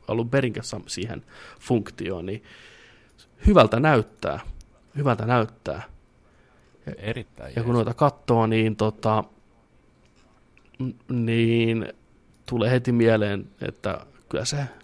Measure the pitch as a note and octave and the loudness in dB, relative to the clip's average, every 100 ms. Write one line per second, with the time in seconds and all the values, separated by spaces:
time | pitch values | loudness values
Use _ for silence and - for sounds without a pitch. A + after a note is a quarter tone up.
0 | - A2 A#2 C#3 B2+ G#2 - G#2+ - - | -6 -4 -2 -2 -2 -4 -10 -12 -12 -10
1 | A2+ D#2+ - - - - - A#2+ - - | -10 -10 -16 -20 -20 -14 -2 -2 -2 -8
2 | F#2 F#2 F2+ A2 - - - - - - | -8 -8 -8 -12 -14 -20 -20 -20 -20 -20
3 | _ _ _ _ - F#3+ A2 A2+ D#3 C3+ | _ _ _ _ 4 6 6 6 4 4
4 | G#2+ - - C#2+ - - - _ _ C#3+ | 2 -4 -8 -6 -10 -16 -18 _ _ -4
5 | C#3+ A2 A2 B2 A2 - - C#2+ - - | -2 0 0 0 0 -6 -10 -10 -12 -20
6 | _ _ _ _ _ _ _ _ - - | _ _ _ _ _ _ _ _ -16 -12
7 | G#2 A#2 - - C2 A#2 A#2 A#2+ A2 A#2+ | -10 -10 -12 -16 -10 -4 0 0 0 2
8 | D3 - - A#2 A2+ A2+ A2 G#2+ G#2+ G#2+ | 0 0 2 4 4 2 0 0 -2 -2
9 | A2 A2 - _ _ _ _ _ _ _ | -2 0 -2 _ _ _ _ _ _ _
10 | _ _ _ _ _ _ _ - C3 - | _ _ _ _ _ _ _ -10 -8 -8
11 | - B2+ A2+ A#2 A2+ A#2 A2+ A2+ G#2 - | -6 -4 0 2 2 2 2 0 -4 -12
12 | _ _ _ _ - A#2+ A2 B2+ B2 A#2+ | _ _ _ _ -8 -2 2 2 2 4
13 | A2+ A2 G#2 G2+ G2 - F#2+ - G2 F2+ | 6 4 2 -2 -8 -12 -12 -8 -8 -8
14 | - - - - A#2+ D3 C3+ - | -12 -20 -10 -6 -4 -6 -6 -10